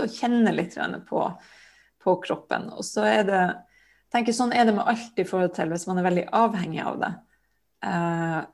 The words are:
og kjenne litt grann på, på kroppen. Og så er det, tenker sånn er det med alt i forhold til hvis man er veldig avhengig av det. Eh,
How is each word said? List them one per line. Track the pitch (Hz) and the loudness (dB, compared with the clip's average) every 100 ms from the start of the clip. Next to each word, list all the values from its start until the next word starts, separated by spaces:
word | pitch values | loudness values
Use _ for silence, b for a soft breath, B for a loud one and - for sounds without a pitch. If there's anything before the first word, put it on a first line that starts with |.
og | 226 | -4
kjenne | - 240 240 214 | -2 0 4 4
litt | 156 175 - | 2 -2 -4
grann | - - - | -6 -6 -4
på, | - - b b b b b b _ | -2 -2 b b b b b b _
på | 185 180 | 0 0
kroppen. | - 196 - - - | 0 -6 -4 -4 -4
Og | - | -10
så | - 214 | -8 0
er | 214 220 | 2 4
det, | 196 190 180 - b b b b _ | 4 2 0 -2 b b b b _
tenker | 240 233 | -2 0
sånn | 226 240 | 0 2
er | 240 226 | 4 4
det | 202 | 4
med | - | 2
alt | 226 - - | -2 -4 -4
i | |
forhold | 185 185 180 | -2 0 0
til | 180 160 | 0 -4
hvis | 170 - | -4 -2
man | 180 | 0
er | 180 | 2
veldig | 180 - | 0 2
avhengig | 214 226 208 165 160 | 2 2 0 -4 -4
av | - - | -6 -4
det. | - - - _ _ _ _ _ | -4 -6 -16 _ _ _ _ _
Eh, | - 175 170 165 165 160 147 | -4 -2 -2 -2 -2 -4 -6